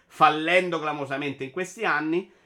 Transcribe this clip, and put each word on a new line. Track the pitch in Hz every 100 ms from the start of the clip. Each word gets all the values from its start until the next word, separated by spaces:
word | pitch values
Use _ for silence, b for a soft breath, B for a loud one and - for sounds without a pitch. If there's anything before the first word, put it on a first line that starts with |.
| b
fallendo | - 156 156 160 180 180 165
clamorosamente | 151 147 131 135 143 135
in | 135
questi | 175 180 - 196
anni. | 147 156 175 196 b